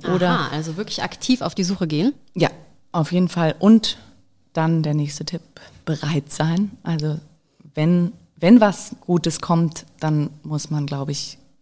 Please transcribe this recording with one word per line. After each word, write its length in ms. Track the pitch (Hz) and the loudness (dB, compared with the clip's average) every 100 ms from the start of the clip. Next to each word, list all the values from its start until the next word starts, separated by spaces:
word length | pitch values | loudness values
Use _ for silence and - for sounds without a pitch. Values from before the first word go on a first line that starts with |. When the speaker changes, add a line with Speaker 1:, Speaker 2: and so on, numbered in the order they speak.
| - | -2
Speaker 1:
Oder 160 | 180 180 | 0 2
Speaker 2:
Aha, 180 | 208 143 | 0 -2
also 240 | 151 160 160 | -6 -6 -8
wirklich 260 | 214 - | -8 -8
aktiv 380 | - - - 247 | -8 -6 -2 0
auf 120 | 175 | -2
die 100 | - | -2
Suche 220 | 180 196 165 | -4 -2 -2
gehen? 280 | 151 226 - - | 0 0 -2 -10
Speaker 1:
Ja, 160 | 185 - - - _ _ | -2 -2 -2 -18 _ _
auf 200 | 175 151 | -2 0
jeden 180 | 180 180 | 0 0
Fall. 240 | 175 160 - | 0 -2 4
Und 380 | 196 220 - - - _ _ _ _ | 6 6 4 -6 -16 _ _ _ _
dann 280 | - 160 165 | -2 0 0
der 140 | 151 151 | 0 -2
nächste 300 | 143 - 160 | -4 -6 -10
Tipp, 160 | 165 - - - - - | -10 -12 -20 -20 -10 -6
bereit 460 | 151 147 156 143 | -4 -2 -4 -2
sein. 400 | - 156 170 202 - | -2 0 0 -2 -6
Also 360 | 165 165 151 151 - _ _ _ 151 156 | -6 -4 -4 -6 -10 _ _ _ -10 -2
wenn, 380 | 156 175 175 - _ _ | 2 2 0 -4 _ _
wenn 240 | 170 240 | 6 8
was 340 | 208 - - - | 8 2 -10 -10
Gutes 400 | - 175 170 151 | -2 0 0 -4
kommt, 440 | - 165 165 - - - | 0 0 0 -4 -16 -6
dann 300 | 156 151 143 - | -2 0 -2 -8
muss 260 | 151 151 - | -8 -8 -6
man, 140 | 151 143 | -6 -6
glaub 240 | 139 139 | -6 -6
ich 280 | 143 - - _ _ | -8 -10 -16 _ _